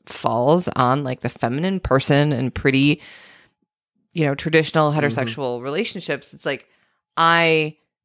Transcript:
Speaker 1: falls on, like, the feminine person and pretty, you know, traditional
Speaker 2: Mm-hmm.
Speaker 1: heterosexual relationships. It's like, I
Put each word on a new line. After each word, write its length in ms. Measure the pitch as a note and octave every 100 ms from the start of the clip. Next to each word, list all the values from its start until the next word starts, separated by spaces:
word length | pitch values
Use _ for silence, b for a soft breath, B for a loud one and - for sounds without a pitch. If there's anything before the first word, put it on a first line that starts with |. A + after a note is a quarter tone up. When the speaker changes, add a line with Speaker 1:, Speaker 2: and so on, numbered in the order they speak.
| -
Speaker 1:
falls 600 | - - A2+ B2+ E3+ F3
on, 360 | - B2 C#3
like, 160 | C3+ B2+
the 80 | A#2
feminine 500 | - A#2 C3 F#3 F#3+
person 540 | - C3+ - C#3+ D3
and 200 | B2+ B2+
pretty, 460 | - C#3 C3+ C#3+ D3+ B B B B B B _ _ _ _ _
you 120 | -
know, 100 | D3
traditional 560 | C#3 D#3+ D#3+ D#3 D#3+ D3+
Speaker 2:
Mm-hmm. 80 | D3+
Speaker 1:
heterosexual 640 | D3 A#2+ A#2 A#2 C3 B2
relationships. 720 | C3 D#3 A3+ G3 E3 C#3+ -
It's 120 | D3 D#3
like, 200 | C3+ _ _ _ _ _ -
I 600 | E3 E3+ E3 D#3+ D#3 - _ _